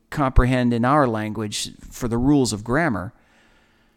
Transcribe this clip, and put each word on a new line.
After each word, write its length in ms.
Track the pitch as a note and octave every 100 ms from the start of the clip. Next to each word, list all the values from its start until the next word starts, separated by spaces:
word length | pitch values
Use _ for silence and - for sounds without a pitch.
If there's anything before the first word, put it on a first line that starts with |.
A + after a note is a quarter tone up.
| -
comprehend 640 | - C3+ B2+ B2 C3 A#2+
in 100 | A#2+
our 220 | A#2+ D3+ C3
language 680 | A2 G#2+ G#2+ G#2+ G2 - - -
for 200 | - A#2+
the 100 | A#2
rules 340 | B2+ D3 A#2+
of 120 | G#2
grammar. 500 | A2+ C3+ E3+ F#2+ G2 - _ _ _ _ _ _ _